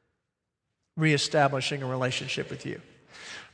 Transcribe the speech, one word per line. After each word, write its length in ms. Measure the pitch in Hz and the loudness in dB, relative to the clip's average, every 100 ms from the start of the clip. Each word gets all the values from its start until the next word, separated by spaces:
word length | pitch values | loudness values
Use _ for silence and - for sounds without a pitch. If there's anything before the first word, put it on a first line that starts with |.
| _ _ _ _ _ _ _ _ _ - | _ _ _ _ _ _ _ _ _ 0
reestablishing 840 | 156 143 - 156 139 135 127 143 | 4 4 4 4 4 4 -2 -4
a 40 | 131 | -4
relationship 640 | 127 127 123 135 - - | -2 -2 -2 -4 -6 -6
with 160 | - 131 | -8 -8
you. 140 | - - _ _ - - - - | -10 -14 _ _ -20 -16 -16 -18